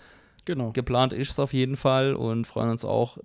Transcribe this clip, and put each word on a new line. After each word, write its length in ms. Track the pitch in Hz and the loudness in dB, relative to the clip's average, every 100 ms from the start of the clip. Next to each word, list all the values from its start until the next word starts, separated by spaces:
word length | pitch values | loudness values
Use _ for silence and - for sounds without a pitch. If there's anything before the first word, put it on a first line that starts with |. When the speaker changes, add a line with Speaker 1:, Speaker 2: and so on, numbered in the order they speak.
| - - - - | -20 -20 -20 -12
Speaker 1:
Genau. 280 | - 151 113 | -6 -4 -2
Speaker 2:
Geplant 420 | 120 123 123 131 | -2 0 2 2
ist 160 | 117 135 | 0 -4
es 100 | - | -2
auf 140 | 139 | -2
jeden 240 | 131 131 135 | 0 0 2
Fall 360 | 139 131 135 - | 2 4 2 0
und 300 | 117 113 117 | 0 -2 -2
freuen 260 | - 117 | -2 0
uns 120 | 120 | 0
auch 360 | 101 110 117 - | 0 0 0 -4